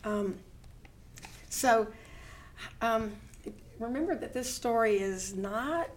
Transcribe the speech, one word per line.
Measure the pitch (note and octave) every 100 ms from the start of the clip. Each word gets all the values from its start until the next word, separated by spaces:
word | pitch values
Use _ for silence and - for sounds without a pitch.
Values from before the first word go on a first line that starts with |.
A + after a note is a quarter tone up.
Um, | G#3+ G#3 G3 - - - - - - - - - - - -
so, | - C4 A3+ G#3+ - - - - - - - - -
um, | A3+ A3+ A3 G#3 - - A3 G#3+ - -
remember | A#3 C4 E4+
that | D#4 -
this | B3 B3+
story | - B3 A#3 A3+ G3+
is | G3 F#3 F#3+
not | G3 G3 G#3+ C4+ E4+ E4+